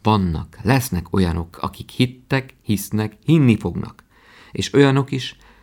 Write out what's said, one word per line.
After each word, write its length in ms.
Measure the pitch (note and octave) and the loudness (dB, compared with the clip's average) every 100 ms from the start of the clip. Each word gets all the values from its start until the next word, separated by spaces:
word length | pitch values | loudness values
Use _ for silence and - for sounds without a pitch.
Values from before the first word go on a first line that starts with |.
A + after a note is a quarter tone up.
vannak, 560 | A2 G#2+ F2+ D#2 D#2 - | 0 2 0 -4 -8 -6
lesznek 520 | - C3+ - F2+ F2 | 0 0 0 -6 -2
olyanok, 440 | G2 F2 E2 E2+ - | 0 0 -2 -8 -8
akik 280 | C#2+ - - | -10 -10 -18
hittek, 640 | - B2+ B2+ _ C3+ C3 _ | -2 -2 -2 _ -6 -6 _
hisznek, 560 | - G2+ - G#2+ G#2+ - - | -4 -4 -2 -4 -6 -6 0
hinni 320 | D#3+ B2+ G#2 | 4 4 2
fognak. 460 | F2 E2+ - - _ _ _ - - | 0 -6 -10 -16 _ _ _ -20 -12
És 220 | - - | -8 0
olyanok 380 | D3+ C#3 C3+ B2+ | 4 4 4 -2
is, 260 | C3+ B2+ - - _ | -6 -8 -14 -20 _